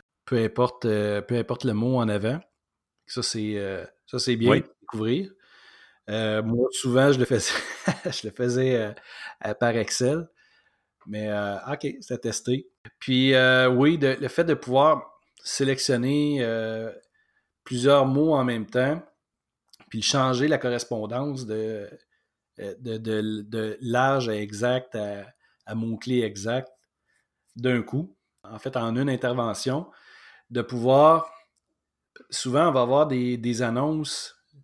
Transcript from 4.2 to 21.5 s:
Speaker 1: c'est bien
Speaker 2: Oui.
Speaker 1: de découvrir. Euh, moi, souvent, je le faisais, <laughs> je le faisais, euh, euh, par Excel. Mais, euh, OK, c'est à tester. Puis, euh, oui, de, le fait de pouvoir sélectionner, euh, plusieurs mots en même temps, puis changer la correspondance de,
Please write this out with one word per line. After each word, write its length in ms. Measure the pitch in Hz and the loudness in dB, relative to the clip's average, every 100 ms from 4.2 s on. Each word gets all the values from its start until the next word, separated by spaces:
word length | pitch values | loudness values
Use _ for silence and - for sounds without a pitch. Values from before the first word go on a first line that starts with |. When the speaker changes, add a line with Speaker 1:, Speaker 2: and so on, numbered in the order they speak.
Speaker 1:
c'est 160 | 131 117 | -2 2
bien 140 | 117 | 4
Speaker 2:
Oui. 100 | 123 | 2
Speaker 1:
de 80 | - _ | -2 _
découvrir. 520 | - 110 110 143 190 - _ _ - - - _ - | -12 -6 -2 -2 -4 -12 _ _ -20 -20 -20 _ -8
Euh, 320 | 110 110 107 | -4 -2 -2
moi, 260 | 110 117 127 | 0 0 0
souvent, 400 | - 131 123 143 | -2 0 4 6
je 60 | 131 | 4
le 60 | |
faisais, 280 | 123 117 - - - - - | 2 2 0 -4 -6 -4 -4
<laughs> 180 | - 175 | -2 -4
je 200 | - 107 | -8 -8
le 60 | |
faisais, 440 | - 123 123 131 123 | -4 -2 2 2 2
euh, 160 | 107 - - - - - 107 | -2 -8 -18 -18 -16 -8 -6
euh, 80 | |
par 220 | 107 120 113 | 0 0 2
Excel. 520 | 107 - 127 156 165 _ _ _ _ _ _ _ - | 0 0 0 0 -4 _ _ _ _ _ _ _ -12
Mais, 220 | 107 107 | -8 -4
euh, 280 | 104 101 101 127 | -4 -4 -6 -8
OK, 140 | 147 143 - | -8 -8 -8
c'est 140 | - | -8
à 40 | 123 | -6
tester. 500 | - - - 135 - _ - - | -4 -4 -2 -4 -4 _ -20 -12
Puis, 360 | - 127 131 | -2 2 4
euh, 340 | 131 127 127 127 | 6 6 6 4
oui, 300 | 123 147 165 | 4 4 4
de, 180 | 135 131 | 2 0
le 80 | 135 | -2
fait 160 | - | 0
de 100 | 170 | 0
pouvoir 640 | 151 123 127 151 151 - _ _ _ | 0 2 4 6 4 -2 _ _ _
sélectionner, 920 | - - 135 131 - 123 127 147 147 143 | -8 -2 0 0 0 0 2 0 0 0
euh, 520 | 117 113 110 110 113 104 - _ _ _ _ _ | -2 -2 -4 -6 -8 -12 -20 _ _ _ _ _
plusieurs 420 | - 123 131 143 135 | -10 0 4 6 6
mots 280 | 135 160 | 2 2
en 100 | 147 | 2
même 220 | 123 117 101 | 0 -2 -2
temps, 360 | 127 131 165 - _ _ _ _ _ _ _ _ | 0 0 -2 -8 _ _ _ _ _ _ _ _
puis 120 | 113 | -4
changer 480 | - 139 131 123 147 | 0 2 2 2 2
la 100 | 143 | 2
correspondance 880 | 123 120 - 117 107 120 147 131 | 0 -4 -4 -6 -4 -4 -6 -6
de, 460 | 117 | -6